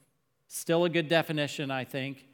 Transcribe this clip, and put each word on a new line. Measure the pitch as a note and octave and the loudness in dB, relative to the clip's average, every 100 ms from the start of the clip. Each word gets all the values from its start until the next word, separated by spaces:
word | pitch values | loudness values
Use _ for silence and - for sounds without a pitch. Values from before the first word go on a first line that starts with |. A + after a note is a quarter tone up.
| _ _ _ _ _ | _ _ _ _ _
still | - - E3 | -8 0 4
a | F3 | 4
good | E3 D3+ | 2 2
definition, | E3 D#3 D#3 C#3+ - C#3 | 2 2 -2 -4 -4 -6
I | C3+ | -6
think, | B2+ C#3 C3+ C3+ - | -6 -6 -6 -10 -18